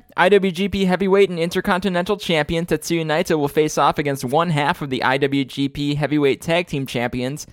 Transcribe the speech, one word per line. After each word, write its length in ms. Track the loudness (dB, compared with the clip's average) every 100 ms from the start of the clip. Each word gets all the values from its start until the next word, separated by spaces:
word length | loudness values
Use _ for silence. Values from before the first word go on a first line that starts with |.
| -6 2
I 100 | 6
W 240 | 6 4
G 160 | -2 -2
P 160 | 0
Heavyweight 460 | 0 2 2 4 4
and 80 | 2
Intercontinental 800 | -2 -2 0 0 0 0 -2 -2
Champion 480 | 0 0 0 -2 -2
Tetsuya 360 | -2 -2 -2
Naito 360 | 0 0 0 0
will 100 | 0
face 300 | 2 0 2
off 200 | 2 2
against 280 | -2 -4 -2
one 240 | 0 0
half 320 | 0 0 -2
of 80 | -4
the 120 | -2
I 140 | 0 0
W 260 | 0 0 -2
G 240 | -2 -4
P 240 | -2 -4
Heavyweight 480 | -2 0 2 2 0
Tag 240 | -2 -2 -2
Team 180 | -6
Champions, 640 | -4 -4 -4 -4 -6 -8 -14